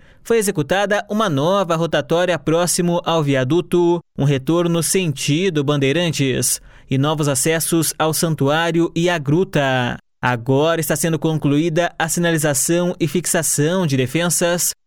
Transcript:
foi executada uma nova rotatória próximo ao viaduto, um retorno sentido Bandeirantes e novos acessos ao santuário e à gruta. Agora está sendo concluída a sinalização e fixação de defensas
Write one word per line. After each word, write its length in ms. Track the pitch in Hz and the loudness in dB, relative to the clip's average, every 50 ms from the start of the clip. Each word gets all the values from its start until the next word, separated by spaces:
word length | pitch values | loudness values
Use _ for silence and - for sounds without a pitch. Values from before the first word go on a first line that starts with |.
| - - - - - | -16 -20 -20 -10 -4
foi 140 | - 233 226 | 0 0 0
executada 680 | 208 202 196 151 143 131 180 196 202 196 208 202 202 - | 0 0 -2 -2 -2 0 0 0 0 0 -2 -2 -2 -2
uma 200 | 208 214 220 196 | -2 -2 0 0
nova 480 | 143 135 147 175 196 202 190 165 170 | 0 0 0 2 0 0 0 0 0
rotatória 600 | 160 170 165 165 151 135 - 160 170 180 180 170 156 | -2 0 0 -2 -2 0 0 0 0 2 0 -2 -2
próximo 640 | - 160 156 170 180 170 - - 175 175 170 170 - | 0 0 0 2 0 0 0 0 0 0 0 0 0
ao 180 | - 165 165 | 0 0 0
viaduto, 800 | 147 143 135 131 131 127 160 180 175 - - 175 175 170 175 170 - _ _ - | 0 2 0 0 0 0 0 0 0 0 0 2 2 2 2 0 -4 _ _ -2
um 60 | 139 | 0
retorno 580 | 143 143 131 135 160 165 175 170 170 170 170 | 0 0 0 0 0 0 2 2 0 0 0
sentido 800 | 160 - - 190 185 160 127 - - - 143 165 190 196 160 151 | 0 0 0 0 0 -2 -4 -2 -2 0 0 0 0 0 0 0
Bandeirantes 1000 | 143 139 147 143 135 135 143 170 175 165 - - 139 131 123 131 127 - - - - - - - - - | 0 0 0 0 0 0 0 0 0 -2 -2 0 0 0 0 -2 -2 -2 -4 -4 -8 -14 -20 -20 -6 -2
e 60 | 135 | 0
novos 320 | 131 139 151 160 151 147 143 | 0 0 0 0 0 0 0
acessos 680 | 135 127 - 160 160 165 - - 170 165 151 - - - | 0 0 0 0 0 0 -2 0 0 0 0 0 0 0
ao 140 | 156 160 | 0 0
santuário 800 | 156 - 180 165 156 - 139 135 147 160 170 170 165 170 165 170 - | 0 0 -2 -2 0 0 0 0 2 2 0 0 2 2 0 0 0
e 120 | 160 170 175 | 0 0 0
à 100 | 175 165 | 0 0
gruta. 800 | 135 143 151 175 190 196 - 151 139 135 131 127 123 123 127 131 - _ _ _ | 0 2 2 2 2 0 0 0 0 2 0 0 0 -2 -4 -8 -12 _ _ _
Agora 600 | - 123 123 117 117 127 135 139 151 165 165 165 | -2 -2 -2 0 0 0 2 2 2 2 0 0
está 120 | 160 - 165 | -2 -2 -2
sendo 240 | - - 165 160 - | -2 0 -2 0 0
concluída 760 | - 160 156 151 - 139 139 147 165 170 151 175 170 165 - - | 0 -2 0 0 0 2 2 2 2 2 0 0 0 0 -2 -4
a 80 | 160 | -4
sinalização 880 | 160 - 175 170 170 165 156 151 151 143 - - - 170 175 175 175 180 - | -2 -2 0 0 0 0 2 0 0 0 0 0 0 0 0 0 -2 -2 -2
e 80 | 165 151 | -2 -2
fixação 760 | - 180 - - - 170 156 - - - 143 160 180 190 180 | -2 -2 -2 -2 -2 -2 0 0 0 0 0 0 0 0 0
de 100 | 147 135 | 0 0
defensas 760 | 131 127 127 - 160 175 175 - - 180 170 175 175 - - - - _ | 0 0 0 -2 -2 0 0 0 0 0 0 0 0 -2 -4 -6 -8 _